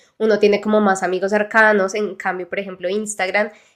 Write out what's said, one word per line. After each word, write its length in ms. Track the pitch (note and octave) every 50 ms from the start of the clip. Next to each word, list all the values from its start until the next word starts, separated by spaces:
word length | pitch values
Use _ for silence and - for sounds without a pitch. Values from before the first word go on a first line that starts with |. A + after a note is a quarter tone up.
| _ _ _ -
Uno 200 | A3 A3 G#3 G#3
tiene 200 | G#3+ G#3 G3+ G3+
como 200 | - G#3+ G#3+ G#3+
más 220 | G#3 G3 F#3+ F#3+ F#3
amigos 260 | F3+ F#3 F3+ G3 G3
cercanos. 640 | G#3+ G#3 G#3 G#3 - A3 A3 G#3+ G#3+ G3+ F#3 F#3+ A3+
En 220 | G#3+ G#3 F3+ G3
cambio, 320 | - - F#3+ F3+ F#3 F3 F3
por 100 | - G3
ejemplo, 300 | F#3+ F#3+ F#3 F3+ F3+ F3+
Instagram 640 | G3 G#3+ A3 G#3 - - F#3 F#3 F#3 G3+ G#3+ A3 - - _ _ _